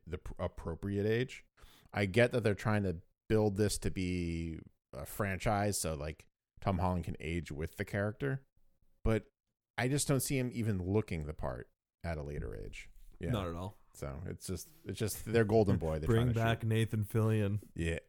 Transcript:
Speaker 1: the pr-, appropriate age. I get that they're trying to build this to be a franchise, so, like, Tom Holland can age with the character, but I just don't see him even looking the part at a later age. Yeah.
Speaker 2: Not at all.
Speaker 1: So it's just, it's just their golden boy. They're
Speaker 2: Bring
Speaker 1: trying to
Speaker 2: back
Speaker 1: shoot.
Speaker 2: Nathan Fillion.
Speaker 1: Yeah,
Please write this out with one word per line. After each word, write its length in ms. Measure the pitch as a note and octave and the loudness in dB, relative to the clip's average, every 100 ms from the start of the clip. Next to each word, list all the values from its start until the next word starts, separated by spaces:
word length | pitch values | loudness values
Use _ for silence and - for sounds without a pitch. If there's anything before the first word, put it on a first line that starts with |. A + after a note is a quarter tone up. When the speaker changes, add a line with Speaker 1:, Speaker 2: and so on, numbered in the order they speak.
| - | -10
Speaker 1:
the 120 | D#2+ | -10
pr-, 160 | - - | -8 -6
appropriate 600 | F2+ - E2+ D#2+ G2+ G2+ G#2+ | -6 -6 -10 -6 -4 0 2
age. 400 | A2+ B2+ - - _ - - - | 0 -2 -8 -20 _ -20 -20 -8
I 120 | - G2+ | -2 2
get 280 | A2 A#2+ | 6 6
that 100 | B2 | 4
they're 100 | G#2+ G2 | 2 0
trying 280 | A2 G#2+ | 2 2
to 140 | G2 E2+ - _ - | 2 -2 -8 _ 0
build 260 | A2 G#2+ G2 | 4 4 4
this 220 | G#2 - | 2 2
to 100 | F#2+ | -2
be 680 | F2+ F2+ F2+ E2+ E2 E2 D#2+ - _ _ | -2 0 0 0 -2 -4 -6 -12 _ _
a 120 | B1 - | -14 -10
franchise, 760 | - G2+ F2+ - G2+ G#2 G2 | -4 -2 0 2 2 2 0
so, 140 | E2 D2+ | -2 -2
like, 300 | D#2 - - _ _ - | -4 -8 -14 _ _ -6
Tom 200 | G2+ F#2 | 0 2
Holland 260 | F#2 F2+ E2+ | 2 0 -2
can 100 | - | -6
age 300 | D#2+ E2+ - | -4 -4 -4
with 240 | D2 D#2+ - | -6 -6 -6
the 80 | - | -4
character, 560 | G2+ G#2 - C#3 C3+ _ _ _ _ _ _ A2 | -2 -2 -2 -4 -4 _ _ _ _ _ _ 2
but 180 | A2 - _ _ _ _ - | 2 0 _ _ _ _ -2
I 100 | B2 | 0
just 200 | C#3+ - | 2 2
don't 100 | C3+ | 2
see 160 | - C3+ | 2 0
him 120 | B2 | 0
even 300 | A2+ A2 F#2 | 0 0 0
looking 420 | F2+ G#2+ - E2 D2+ | 2 2 2 -2 -4
the 80 | |
part 360 | D#2 C2+ B1 - _ _ _ | -4 -6 -6 -10 _ _ _
at 140 | E2+ D#2 | -4 -4
a 60 | |
later 300 | C#2+ C#2+ A#1 G#1 | -4 -6 -6 -8
age. 300 | G1+ - - - - - | -10 -12 -16 -18 -18 -8
Yeah. 80 | E2 | -2
Speaker 2:
Not 180 | A2+ F2+ | -2 -2
at 80 | E2+ | -4
all. 220 | F#2+ - - | -8 -10 -20
Speaker 1:
So 180 | - C#2+ C2+ F#2+ | -12 -10 -8 -8
it's 180 | F2+ - | -10 -8
just, 220 | F2+ - - G#2+ | -8 -10 -16 -10
it's 140 | G2 | -4
just 260 | A2 - - | -4 -4 0
their 120 | A2+ | 2
golden 340 | G#2+ A2+ G2 G2+ | 6 6 6 4
boy. 200 | D#2+ D#2 | 2 0
They're 100 | D2+ | 2
Speaker 2:
Bring 140 | A2+ B2 | 4 4
Speaker 1:
trying 80 | A2+ | 2
to 40 | |
Speaker 2:
back 220 | A2+ A2+ | 2 2
Speaker 1:
shoot. 60 | A2 | 2
Speaker 2:
Nathan 360 | A2 A2+ G#2+ | 2 2 0
Fillion. 560 | G#2 A2+ A2 A2 G2+ G2+ - - | 0 2 4 4 2 0 -4 -4
Speaker 1:
Yeah, 220 | E2 E2 | -2 0